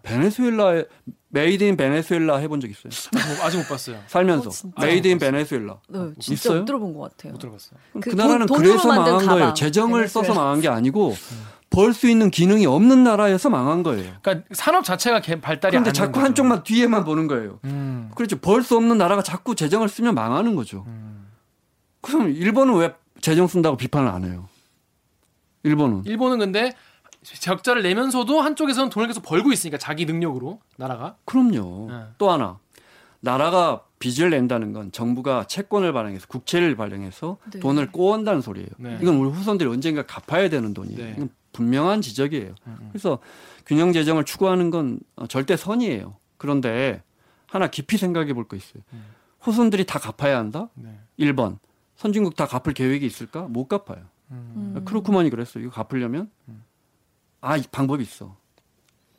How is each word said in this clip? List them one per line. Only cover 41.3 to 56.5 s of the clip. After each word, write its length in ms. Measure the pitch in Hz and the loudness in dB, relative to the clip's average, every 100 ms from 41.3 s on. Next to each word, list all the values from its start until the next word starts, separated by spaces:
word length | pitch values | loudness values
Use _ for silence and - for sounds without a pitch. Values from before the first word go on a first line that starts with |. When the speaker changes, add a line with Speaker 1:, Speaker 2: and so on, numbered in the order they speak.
| _ _ | _ _
Speaker 1:
분명한 480 | - 117 131 165 214 | -4 0 2 2 0
지적이에요. 520 | 143 104 143 151 95 95 - | -4 -4 -4 -4 -8 -14 -18
Speaker 2:
음, 100 | 113 | -18
음. 80 | 110 | -14
Speaker 1:
그래서 300 | 104 196 135 - - - - - | -8 -4 -4 -6 -20 -20 -18 -2
균형 260 | 151 175 | 2 4
재정을 320 | 165 151 160 | 4 2 0
추구하는 460 | 147 - 190 185 175 | -2 0 0 2 0
건, 280 | 170 139 117 - | 0 -4 -6 -12
어, 120 | - 117 | -14 -8
절대 280 | 131 139 175 | -4 -2 -2
선이에요. 600 | 185 226 233 117 92 104 _ _ | -2 -2 -2 -4 -8 -18 _ _
그런데 640 | 143 143 120 113 135 92 _ _ _ _ _ | -4 -2 0 -2 -2 -4 _ _ _ _ _
하나 220 | 196 175 | -4 -2
깊이 300 | - 139 214 | -4 -4 -2
생각해 340 | 185 170 151 | 0 -2 -4
볼 160 | 123 110 | -4 -8
거 80 | 95 | -12
있어요. 260 | - 110 - | -16 -20 -20
Speaker 2:
음. 100 | 117 107 - _ _ | -20 -20 -20 _ _
Speaker 1:
후손들이 460 | - 226 226 190 | -2 2 2 2
다 160 | 185 147 | -2 -4
갚아야 380 | - - 143 131 | -8 -4 0 0
한다? 320 | 107 131 226 | -2 -8 -12
Speaker 2:
네. 240 | 131 113 107 107 - | -14 -20 -20 _ -2
Speaker 1:
일 180 | 151 135 | -2 0
번. 240 | 110 95 _ _ _ | -2 -4 _ _ _
선진국 400 | _ 214 208 196 | _ -4 0 -2
다 120 | - 147 | -2 -4
갚을 280 | 127 - | -4 -6
계획이 320 | 135 131 139 135 | -2 -2 -2 -4
있을까? 360 | - 117 156 | -8 -14 -12
못 260 | 175 117 131 | -10 -8 -4
갚아요. 320 | 202 - 90 90 _ _ | -6 -6 -18 -18 _ _
Speaker 2:
음. 400 | 127 120 214 202 196 | -20 -16 -12 -10 -10
Speaker 3:
음. 80 | |
Speaker 1:
크루크만이 460 | 185 214 190 196 160 | -6 -6 0 2 2
그랬어요. 320 | 120 117 113 | -2 -8 -10
이거 100 | 120 | -14
갚으려면 560 | 120 107 135 120 139 208 _ | -10 -8 -6 -4 -6 -8 _
Speaker 2:
음. 160 | - | -20